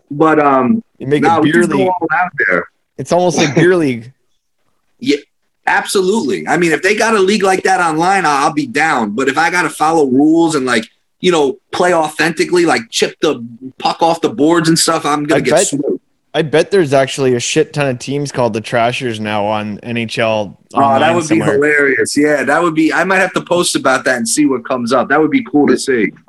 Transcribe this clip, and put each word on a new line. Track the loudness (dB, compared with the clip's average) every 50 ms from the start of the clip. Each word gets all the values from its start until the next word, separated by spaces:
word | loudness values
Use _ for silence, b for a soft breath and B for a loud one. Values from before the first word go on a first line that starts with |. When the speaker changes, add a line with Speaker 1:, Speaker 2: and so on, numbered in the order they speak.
| _ -10
Speaker 1:
But, | -2 0 2 2 4 4
um, | 4 4 2 2 2 2 0 0 -2 _ _ -12
Speaker 2:
You | -4
make | -2 0 0
Speaker 1:
no, | 2 2 2 2
Speaker 2:
a |
Speaker 1:
we | 2 2
Speaker 2:
beer | 2 2
Speaker 1:
just | 2 2
go | 0 0
Speaker 2:
league. | 0 0
Speaker 1:
all | -2 -2 -4 -2
out | -2 -2 -2 -4 -4 -4 -2 -2
there. | 0 -2 -4 -6 _ _ _ _ _ -12
Speaker 2:
It's | -4 0
almost | 0 2 2 2 2 0
like | 0 0 2
beer | 2 4 4 4
league. | 2 0 -2 -2 -4 -8 -16 -20 _
Speaker 1:
<laughs> | _ _ _ _ _ _ _ _ _ _ _ _ _ _ _ -10
Yeah, | -2 -2 -2 -2 -4 _ _ _ _ _ _ _ -4 -2
absolutely. | -2 -2 -2 -2 -2 -2 0 0 0 0 -2 -2 -4 -6 -4 -4
I | -2 0
mean, | 2 0
if | 0 0
they | 0 0 0
got | 0 0 0 2
a | 2
league | 2 2 2 2 2
like | 0 0 0 0
that | 0 0 0
online, | 0 0 0 0 0 0 0 2 2
I'll, | 0 0 2 0 0
I'll | -2
be | -2 -6
down. | -4 -2 -2 0 0 0 -2 -2 -4
But | -2 -2 -2 -2
if | 0 0
I | -2 0
gotta | 0 0 -2 -2
follow | -2 -2 -2 0 2 2 2 2
rules | 2 2 4 4 4 4 2 2 0
and, | -2 -2
like, | 0 -2 -2 -2 -6 _ _ _ _ _ -4
you | 0 0
know, | 2 2 2 0 -2 -6 _ -12
play | -2 0 0 2 2
authentically, | 2 0 -2 -2 -2 -2 -2 0 -2 -4 0 2 2 2
like, | 2 0 0 -2 -6
chip | -4 -2 -2 -2 -2 -2
the | -2 -2 -2 -2 -6 -14 -16 -16 -18 -18 -14 -6
puck | -4 -4 -2 0
off | 0 0 0 0
the | -2 -4
boards | -2 0 2 2 2 2 2 2
and | 2 2
stuff, | 2 0 -2 -2 -2
I'm | -2 -2 -2 0
gonna | 0 0 0
Speaker 2:
I | 2
Speaker 1:
get | 2
Speaker 2:
bet, | 2 2 2 0
Speaker 1:
smoked. | -2 -4 -4 -4 -6 -6 _ _ _ _ _ _ -4
Speaker 2:
I | -4 -4
bet | 0 2 0 0 2
there's | 2 2 2 4 2
actually | 2 2 0 -2 -2 0 0 0
a | 0
shit | -2 -2 0 0 0 0 0
ton | -4 -2 -2
of | -2 -6
teams | -6 -6 -6 -6 -6 -4
called | -2 -2 -2 0 -2
the | -4
Trashers | -6 -2 0 0 0 0 0 -2 -6 -6 -6 -6
now | -4 -4 -2 -2 -2
on | -2 -2 -4 -4 -6 -10 -10
N | -10 -8 -6 -6
H | -6 -6 -2 -2
L | 0 0 0 0 -2 -4 -10 _ _ _ 0
Speaker 1:
Oh, | 0
that | 2
Speaker 2:
online | 2 4 2 2 2 2
Speaker 1:
would | 0
be | 0 0
Speaker 2:
somewhere. | 0 0 0 0 0
Speaker 1:
hilarious. | 2 2 2 2 2 2 2 2 0 -2 -2 0
Yeah, | 0 2 2 2 0 0
that | 0 0 0
would | 0 0 0
be, | 0 0 0 2
I | 0 0
might | 0 0 0
have | 0 0 -2
to | -6
post | -4 -2 -2 0 0 0 -2
about | -2 0 0 0 0 0
that | -2 -2 -2
and | -2 -4
see | 0 0 0
what | 0 0 -2 -4
comes | -4 -6 -4 -2 0 0
up. | 0 0 2
That | 2 2
would | 2 2
be | 0 0 -2
cool | 0 2 2 4 4
to | 2 0
see. | 0 -2 -2 0 0 -2 -4 -10 _